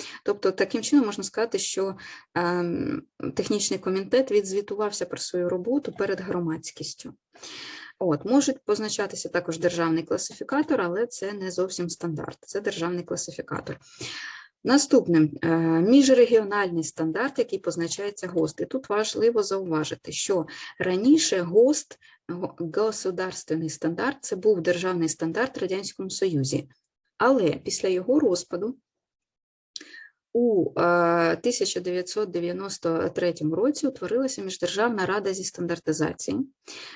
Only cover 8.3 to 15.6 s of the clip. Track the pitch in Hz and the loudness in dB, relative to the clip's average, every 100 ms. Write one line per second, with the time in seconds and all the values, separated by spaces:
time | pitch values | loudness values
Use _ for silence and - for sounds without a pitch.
8.3 | 269 277 262 - 208 214 214 190 - - | 4 4 0 0 0 0 -4 -4 -6 -4
9.3 | 175 175 165 175 170 165 160 165 - - | -4 -2 0 0 2 0 0 0 -4 -4
10.3 | - - 277 302 285 175 190 233 - 196 | -8 -4 -2 0 0 0 -2 -4 -4 -8
11.3 | 202 185 175 190 185 175 - 170 151 - | -6 -6 -2 -2 -2 -6 -4 -6 -6 -8
12.3 | - - 202 208 175 170 175 175 175 - | -12 -8 -6 -4 -4 -4 -4 -6 -6 -6
13.3 | - - - - - - - - - - | -10 -8 -8 -8 -12 -14 -16 -12 -12 -12
14.3 | - - _ 196 277 - 254 - 165 151 | -14 -20 _ 2 4 6 4 6 4 4
15.3 | - 165 165 | 2 0 2